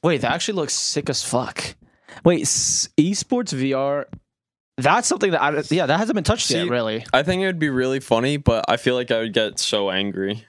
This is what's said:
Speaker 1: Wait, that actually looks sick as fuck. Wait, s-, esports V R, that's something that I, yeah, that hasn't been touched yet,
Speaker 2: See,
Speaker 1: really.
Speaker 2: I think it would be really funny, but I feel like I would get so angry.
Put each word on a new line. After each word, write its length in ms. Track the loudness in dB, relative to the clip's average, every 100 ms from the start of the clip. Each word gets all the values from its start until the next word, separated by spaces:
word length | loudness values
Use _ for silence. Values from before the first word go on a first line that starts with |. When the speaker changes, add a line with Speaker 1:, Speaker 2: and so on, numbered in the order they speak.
Speaker 1:
Wait, 160 | 2 2
that 100 | 0
actually 220 | -2 -2 -4
looks 180 | -4
sick 360 | -4 -2 -4 -4
as 140 | -4
fuck. 520 | -2 -2 -2 -8 -10 -14 _ _ _ 2 2
Wait, 160 | 4
s-, 480 | 0 0 0 -2 -2 2
esports 560 | 2 0 -2 -2 -2
V 200 | -2 -2
R, 340 | 0 -2 -2 -6 -16 _ _ _ _ _ -2
that's 300 | 2 4 2
something 220 | 0 0
that 100 | 2
I, 200 | 0 -2 0
yeah, 160 | 0 2
that 100 | 0
hasn't 160 | 0 0
been 80 |
touched 260 | 2 0 0
yet, 140 | -2
Speaker 2:
See, 60 | -2
Speaker 1:
really. 360 | -2 -2 -4 2
Speaker 2:
I 80 | 2
think 180 | 2 0
it 40 | -2
would 120 | -2
be 100 | -2
really 300 | 0 0 -2
funny, 380 | 2 2 2 2
but 260 | 2 2 2
I 80 | 2
feel 180 | 2 0
like 160 | 0
I 80 | 0
would 140 | 0
get 260 | 0 0 -2
so 320 | -2 0 0
angry. 540 | 0 -2 -2 -4 -4